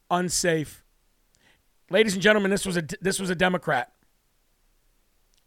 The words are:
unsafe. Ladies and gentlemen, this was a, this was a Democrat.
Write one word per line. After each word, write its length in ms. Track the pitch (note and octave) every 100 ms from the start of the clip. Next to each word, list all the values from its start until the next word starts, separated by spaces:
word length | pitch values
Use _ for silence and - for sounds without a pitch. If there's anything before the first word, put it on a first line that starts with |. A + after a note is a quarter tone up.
| -
unsafe. 720 | F3 F3+ - F3 D#3+ C#3+ - _ _ _ _ _ _ _ _ _ _ -
Ladies 260 | F#3 A3+
and 80 | F#3
gentlemen, 280 | G3 G#3+ G3
this 160 | G3 F#3+
was 100 | F3
a, 60 | D3 G#3
this 200 | F3+ F#3
was 100 | F#3+
a 60 | E3+
Democrat. 560 | F3+ F3+ - C3+ B2 _ _ _ _ _ _ _ _ _ _ _ _ _ _ _